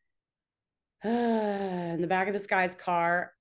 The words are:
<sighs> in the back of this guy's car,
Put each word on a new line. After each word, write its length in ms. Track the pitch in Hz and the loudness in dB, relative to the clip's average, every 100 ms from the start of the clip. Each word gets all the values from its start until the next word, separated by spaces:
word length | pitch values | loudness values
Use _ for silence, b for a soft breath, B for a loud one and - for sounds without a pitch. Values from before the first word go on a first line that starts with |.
| B | B
<sighs> 920 | _ _ _ _ _ _ _ _ _ | _ _ _ _ _ _ _ _ _
in 960 | 208 233 233 226 208 202 190 180 170 170 | -2 0 2 2 0 -2 -2 -2 -2 -2
the 60 | 170 | 0
back 200 | 185 190 | 0 0
of 60 | |
this 140 | 202 196 | -2 0
guy's 280 | 196 185 180 | 2 2 -2
car, 580 | - 175 170 175 - _ | -2 2 2 0 -2 _